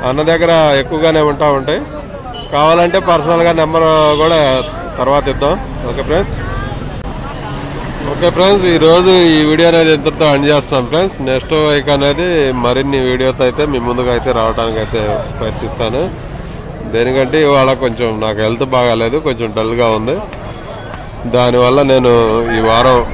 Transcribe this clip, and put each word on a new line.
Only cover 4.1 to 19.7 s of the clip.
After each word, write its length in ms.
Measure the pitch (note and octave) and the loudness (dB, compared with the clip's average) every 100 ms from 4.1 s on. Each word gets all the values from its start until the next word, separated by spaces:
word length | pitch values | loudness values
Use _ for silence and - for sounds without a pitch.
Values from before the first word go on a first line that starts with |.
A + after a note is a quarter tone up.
| D3 | 2
కూడా 180 | D#3+ E3 C#3+ C3 B2 - - - | 2 2 2 0 -4 -10 -10 -4
తర్వాత 260 | B2+ C#3+ C#3 | 0 0 0
ఇద్దాం. 200 | C3 C#3 F#3+ - - C3 | -2 -2 -2 -6 -8 -8
ఓకే 120 | B2 B2+ | -6 -2
ఫ్రెండ్స్, 260 | D#3 G3+ - - - - - - - - - - - - - - - - - - | -2 -2 -6 -6 -6 -8 -8 -10 -10 -10 -10 -10 -10 -10 -10 -10 -10 -8 -8 -6
ఓకే 160 | C3+ F3 E3 | -2 0 2
ఫ్రెండ్స్, 280 | F#3 G3+ F#3 | 2 4 2
ఈరోజు 380 | E3 D#3 E3+ F#3 F#3 E3+ D#3 | 4 6 6 6 4 6 4
ఈ 20 | D3+ | 4
వీడియో 180 | D#3 E3+ | 4 4
అనేది 200 | E3 D#3+ D#3 | 4 4 2
ఇంతటితో 300 | C#3+ D3 D#3 | 0 0 2
ఎండ్ 120 | C#3 C#3+ | 2 2
చేస్తాం 340 | D3 C3+ C#3 A#2+ | 0 0 -2 0
ఫ్రెండ్స్. 260 | D3+ F#3+ - C3 | -2 -2 -4 -4
నెక్స్ట్ 260 | C3 - D#3+ | -4 -2 0
వీక్ 260 | D3+ C#3+ C3+ | 2 0 0
అనేది 340 | C#3+ C#3+ C#3+ F3+ E3+ C#3 B2+ | 0 0 0 0 0 0 0
మరిన్ని 360 | A#2+ B2+ C#3 C#3 B2+ | 0 0 0 0 0
వీడియోతో 340 | B2+ C3 B2+ B2+ | 0 0 0 0
అయితే 140 | A#2+ D3+ | 0 -2
మీ 60 | C3+ A#2 | -2 -2
ముందుకు 220 | B2 B2 | -2 0
అయితే 160 | A#2+ A#2+ A#2 | -2 0 0
రావడానికి 400 | A2+ A2 A2+ A2 | 0 -2 -4 -4
అయితే 180 | G#2+ A#2 G#2 G#2 G2 - | -4 -4 -2 -4 -6 -8
ప్రయత్నిస్తాను. 640 | A2 G#2 A2+ - A2+ A#2+ F#3 - - - - - - - - | -8 -6 -8 -6 -4 -2 -4 -8 -12 -12 -12 -12 -12 -12 -6
దేనికంటే 440 | A2+ A#2+ C3 C3 D3+ D3 | -2 0 0 0 2 2
ఇవాళ 240 | C#3 C3 C3 | 4 2 2
కొంచెం 240 | C3 A2+ A#2+ G#2+ | -2 -2 -4 -2
నాకు 140 | G#2+ G#2 | -4 0
హెల్త్ 200 | A2 A2+ C3+ B2+ | -2 -2 -2 0
బాగాలేదు, 400 | B2 A2+ A2+ C#3 D#3 | 2 0 0 -2 -2
కొంచెం 220 | A#2+ A2+ G#2 | -4 -4 -4
డల్గా 300 | A2 | -2